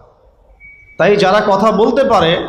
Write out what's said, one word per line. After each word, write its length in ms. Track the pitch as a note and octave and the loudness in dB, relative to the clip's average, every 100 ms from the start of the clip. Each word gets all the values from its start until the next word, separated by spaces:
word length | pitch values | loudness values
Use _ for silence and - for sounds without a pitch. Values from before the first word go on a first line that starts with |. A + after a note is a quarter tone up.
| - _ _ _ _ _ - - - - | -20 _ _ _ _ _ -20 -20 -14 -2
তাই 200 | F3 G#3 | 0 2
যারা 240 | F#3 G3+ G#3 | 0 0 0
কথা 240 | F#3+ A3 | 0 0
বলতে 320 | F#3+ B3+ A#3 | 0 0 0
পারে 440 | - G#3 E3 F3 | 0 0 0 -2